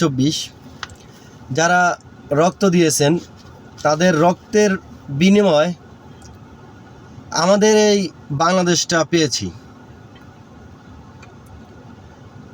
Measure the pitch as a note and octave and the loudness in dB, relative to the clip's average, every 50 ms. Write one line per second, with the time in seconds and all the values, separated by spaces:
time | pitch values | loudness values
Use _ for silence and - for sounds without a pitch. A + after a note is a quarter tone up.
0 | F3 D#3 C3+ B2+ C3 D3 D#3+ - - - - - - - - - - - - - | -2 -2 -2 -2 -2 -2 -2 -6 -8 -14 -18 -20 -20 -20 -20 -18 -18 -18 -18 -18
1 | - - - - - - - - - - C3 D3+ D#3+ E3+ F3+ F3+ F3+ F3 - - | -20 -20 -20 -20 -20 -20 -20 -20 -16 -8 -4 -2 0 2 2 2 0 0 -2 -4
2 | - - - - - - C#3+ C#3+ E3 F#3 - - G3+ G3 F3 F3 E3 D#3 C3+ - | -10 -20 -20 -16 -10 -4 -2 0 0 0 0 0 0 0 2 2 2 2 0 0
3 | D3 C#3+ E3+ E3+ - - - - - - - - - - - - - D3 D#3 D3+ | 0 0 0 -2 -4 -10 -20 -20 -20 -20 -20 -20 -20 -20 -12 -6 -4 -2 -2 0
4 | F3 F#3 E3+ D3+ E3 F3 F3 - - - - G#3 G#3 G3+ F#3+ F#3 - - - - | 0 0 2 2 2 0 0 -2 -6 -4 0 0 0 0 0 -4 -8 -14 -20 -20
5 | - - C#3+ C3+ E3+ F#3+ G3+ G#3 G#3 F#3+ D#3 D3 D#3 F3 E3+ - - - - - | -16 -10 -4 0 2 2 2 2 2 2 2 2 0 0 -4 -8 -14 -20 -20 -20
6 | - - - - - - - - - - - - - - - - - - - - | -20 -20 -20 -20 -20 -20 -20 -20 -20 -20 -20 -20 -20 -20 -20 -20 -20 -20 -20 -20
7 | - - - - - - - D3+ E3 F#3 G3+ G#3 G3+ G#3+ G#3+ G#3+ G#3+ G#3 G#3 G3+ | -20 -20 -20 -20 -18 -10 -6 -2 0 2 2 4 4 4 4 4 4 2 2 0
8 | F#3+ D#3+ - - - - D3 C#3 E3 E3+ F#3 F#3+ F3+ F3 F3 D#3 - - F3 E3 | -2 -4 -10 -14 -12 -8 -4 -2 0 0 0 0 0 0 0 -2 -2 -2 -2 -2
9 | D#3 - E3+ E3 D#3 C3+ - - G#2+ F2+ E2 - - - - - - - - - | -2 0 0 0 0 -2 -4 -6 -10 -10 -12 -14 -20 -20 -20 -20 -20 -20 -20 -20
10 | - - - - - - - - - - - - - - - - - - - - | -20 -20 -20 -20 -20 -20 -20 -20 -20 -20 -20 -20 -20 -20 -20 -20 -20 -20 -20 -20
11 | - - - - - - - - - - - - - - - C4 B3+ - - - | -20 -20 -20 -20 -20 -20 -20 -20 -20 -20 -20 -20 -20 -20 -20 -20 -20 -20 -20 -20
12 | - - - - - - - - - - | -20 -20 -20 -20 -20 -20 -20 -20 -20 -20